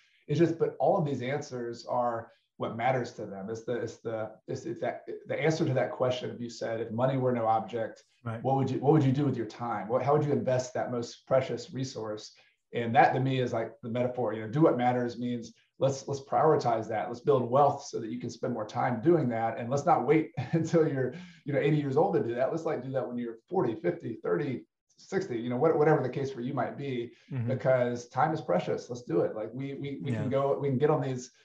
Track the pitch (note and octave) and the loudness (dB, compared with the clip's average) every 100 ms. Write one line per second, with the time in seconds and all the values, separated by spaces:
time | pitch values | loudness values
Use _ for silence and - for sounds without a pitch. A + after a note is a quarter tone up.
0 | _ _ - D3+ E3 - - - C#3+ F#3+ | _ _ -2 4 4 4 0 2 2 4
1 | C#3+ B2 B2 D3 - B2 A#2+ A#2 - B2 | 2 -2 -4 -4 -6 -8 -8 -8 -4 -2
2 | A#2+ A#2 - _ _ - A2+ A2+ B2+ B2+ | 0 -2 -8 _ _ -8 -6 -2 0 0
3 | A#2 - G#2 G2 G2+ A2 - A#2+ - - | -2 -8 -10 -8 -8 -6 -4 -4 -6 -8
4 | A#2 A2 A2 - - - - - A#2 - | -6 -6 -6 -10 -10 -8 -8 -6 -6 -6
5 | - - - - D#3 D#3 C3+ B2+ A2+ - | -10 -12 -6 0 0 2 0 0 -2 0
6 | B2+ - A2+ A2+ A#2 - A#2 A2+ A2 A2 | 0 0 -6 -8 -10 -8 -6 -4 -4 0
7 | C3+ C3+ B2+ A#2+ A2 A2 - A#2 G#2+ - | 0 2 0 2 2 2 0 -4 -6 -8
8 | _ _ A#2 A2+ B2+ C3+ B2+ A#2 C3 D3+ | _ _ -8 -4 0 0 0 2 4 6
9 | C3 C#3 C#3 A2+ G#2+ - B2 G#2 G2 B2 | 6 4 2 0 -6 -6 -6 -4 -2 0
10 | C#3 D3 C#3+ B2 G#2 B2+ - A#2 A2 B2 | 2 2 2 0 2 0 -2 -4 -4 -4
11 | A#2 - - C3 B2+ A#2 - B2 B2+ A2 | -6 -10 0 2 2 -4 -8 -8 -6 -6
12 | A2 G#2+ - - _ _ _ A#2+ A#2 C3+ | -8 -10 -12 -20 _ _ _ -4 2 6
13 | - C3 C3+ C3 A#2+ A2+ - - A#2 A#2+ | 6 4 2 0 0 -2 -4 -8 -4 0
14 | B2 B2+ A2 A2+ A2 D3 D#3 B2 B2 B2 | 0 0 -2 -2 -2 4 4 6 2 2
15 | A#2+ A2+ B2 A#2+ A2 - _ - C3+ C3+ | -2 -4 -4 -4 -8 -16 _ -2 0 0
16 | - - - A#2+ D#3 C#3+ B2+ A2+ G#2+ G#2+ | -6 -8 -2 2 4 4 2 0 0 -4
17 | F2 F2+ - C3 A#2 C3 B2 - - - | -4 -2 2 2 4 4 4 2 -6 -8
18 | A2+ B2 A#2 - A2 A2+ G#2+ B2 C3 A2+ | -6 -8 -8 -6 -6 -4 -6 -2 -2 2
19 | D3 E3 B2 A2+ A2+ B2 A#2 C#3+ F3 D3+ | 4 4 4 0 -2 -2 -2 0 4 4
20 | A#2+ D#3 - - - D#3+ D#3+ E3+ D3+ C3+ | 4 4 2 -4 -2 0 4 4 4 2
21 | B2 - - - D3 - D3 D3+ C#3 C3+ | -2 -4 -14 -12 -2 2 4 2 2 2
22 | G3 A3 A#2 A#2 - D#3+ D#3+ B2 C3 B2+ | 4 2 0 0 0 0 -2 -4 -4 -4
23 | A#2+ A#2+ A#2 - _ F#3 B2 G#2+ F3 E3 | -4 -4 -6 -10 _ 0 0 0 -2 -2
24 | B2+ - - F3 C#3+ A#2 - _ _ _ | -6 -6 -2 0 0 -4 -8 _ _ _
25 | - F#3+ - A#2 B2 B2 D#3+ D3 D#3 C3+ | -6 -4 -2 -4 -2 2 4 6 6 4
26 | B2+ C#3+ C3+ A#2+ B2+ C3+ A#2+ A#2 C#3 B2 | 2 -4 -6 -6 -4 -4 -4 -6 -6 -6
27 | A#2+ - - C3 A2+ C3 C3 B2+ A#2+ A#2+ | -6 -12 -10 -4 -2 0 2 2 2 -2
28 | - B2+ D#3 D#3+ - F3+ F3+ - - A#2+ | -4 0 0 0 0 0 0 -4 -6 -10
29 | - G#2+ G2+ G#2+ A2 B2 C#3 C#3 C#3 C3+ | -2 0 0 -2 -8 -8 -8 -8 -8 -6
30 | B2 A2 A2 C3+ C#3 - C#3+ B2 D3+ D3 | -4 -2 0 0 2 0 0 2 2 2
31 | C3+ B2 - _ | 0 -6 -10 _